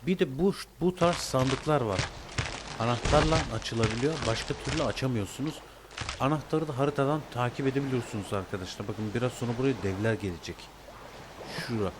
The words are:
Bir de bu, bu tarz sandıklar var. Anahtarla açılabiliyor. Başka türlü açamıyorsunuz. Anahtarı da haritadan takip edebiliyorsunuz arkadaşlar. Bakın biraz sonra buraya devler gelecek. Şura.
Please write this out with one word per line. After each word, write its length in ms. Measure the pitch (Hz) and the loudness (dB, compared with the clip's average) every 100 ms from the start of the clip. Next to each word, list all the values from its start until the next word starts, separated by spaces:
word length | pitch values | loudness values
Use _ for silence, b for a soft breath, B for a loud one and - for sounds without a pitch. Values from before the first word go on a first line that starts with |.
Bir 180 | - 185 | 2 2
de 200 | 165 131 | 2 4
bu, 140 | 190 - - - | 2 2 -10 0
bu 140 | 175 180 | 0 4
tarz 200 | 170 170 | 2 2
sandıklar 680 | - 131 131 135 151 147 | 0 2 2 2 2 2
var. 180 | 113 92 - - - - - - - - | 4 0 -2 -6 -6 -4 -4 -8 -10 -2
Anahtarla 580 | 117 117 - 147 156 160 143 110 | 0 2 6 6 6 2 2 -4
açılabiliyor. 580 | - 113 113 113 139 160 120 | -2 2 2 2 0 2 0
Başka 260 | 113 - | 0 -2
türlü 300 | 143 - 147 | -4 -2 0
açamıyorsunuz. 720 | 131 - 131 117 98 - 143 - - - - - - - | 0 0 0 0 -2 -4 -6 -6 -16 -20 -16 -10 -8 0
Anahtarı 480 | 131 151 - 160 156 | 2 2 0 0 0
da 100 | 131 | 2
haritadan 440 | 139 143 139 156 - | 2 4 2 2 -2
takip 340 | 120 123 117 135 | -2 -2 2 2
edebiliyorsunuz 680 | 135 135 127 117 110 95 | 2 0 0 0 -6 -2
arkadaşlar. 540 | 101 92 98 92 - 104 | -4 -2 -6 -6 -6 -6
Bakın 240 | 104 107 110 | -4 -2 0
biraz 160 | 123 | -2
sonra 200 | - 120 117 | -2 -2 2
buraya 140 | 135 117 | 2 2
devler 300 | 98 95 110 | 0 2 2
gelecek. 420 | 107 101 82 - 82 - - - - - - - - - - | 2 -2 -6 -8 -12 -14 -18 -18 -18 -16 -16 -16 -14 -10 -8
Şura. 320 | - 113 95 - | -2 0 0 -2